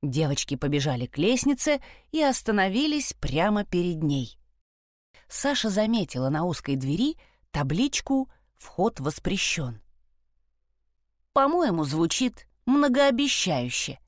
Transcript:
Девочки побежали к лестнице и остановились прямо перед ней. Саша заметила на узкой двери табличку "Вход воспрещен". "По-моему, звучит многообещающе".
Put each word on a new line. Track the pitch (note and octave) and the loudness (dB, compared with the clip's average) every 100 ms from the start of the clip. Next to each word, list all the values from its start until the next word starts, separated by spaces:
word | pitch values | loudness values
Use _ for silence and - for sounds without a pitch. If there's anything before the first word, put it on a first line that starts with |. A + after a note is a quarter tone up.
Девочки | D3 B2+ D3 C#3 - C3 | 0 0 2 0 -2 -2
побежали | D3 D3 C#3+ C3 B2 | 0 0 0 -2 -4
к | - | 0
лестнице | F3 B3 C#4 C#4 - C#4+ - - _ | 2 2 2 0 0 -2 -4 -20 _
и | D#4 | 0
остановились | D4 B3+ - G#3 F#3+ G3 D4+ D4 C4 | 2 2 0 2 2 2 0 0 -4
прямо | - - D3 F#3 G#3 G#3 | -6 -4 0 2 0 0
перед | F3 F3 E3 | -2 0 -2
ней. | D3+ C#3 A#2+ - _ _ _ _ _ _ _ - _ | 0 0 -4 -12 _ _ _ _ _ _ _ -20 _
Саша | - C#4 C#4 A3 | -4 -2 0 0
заметила | G3 G#3+ A#3 F#3 B2+ C3 | 2 2 2 0 -2 0
на | D3+ | 0
узкой | F3 E3 - C#3 | -2 -4 -2 -2
двери | C3 D3+ C4+ D#4+ - _ _ | -2 0 0 -2 -12 _ _
табличку | D3+ C#3+ D#3+ C#4 - - C4+ C4 - _ _ | -4 -2 0 0 -2 -2 -2 -2 -10 _ _
"Вход | - - G3 - | -18 -2 -2 0
воспрещен". | C#3 D#3 - F#3+ - - C3+ A2 - _ _ _ _ _ _ _ _ _ _ _ _ _ _ | -6 -4 -4 -2 -2 -2 -6 -8 -18 _ _ _ _ _ _ _ _ _ _ _ _ _ _
"По-моему, | - C#4 E4+ D#4+ E3+ | 2 4 4 2 0
звучит | D3 D3+ E3+ - B3+ - - _ - | -2 0 0 0 -2 -4 -20 _ 0
многообещающе". | C#4 D4 B3+ C#4 A#3+ C#4+ - - C#3+ B2 - - - | 2 4 4 4 4 0 0 0 -2 -2 -4 -6 -10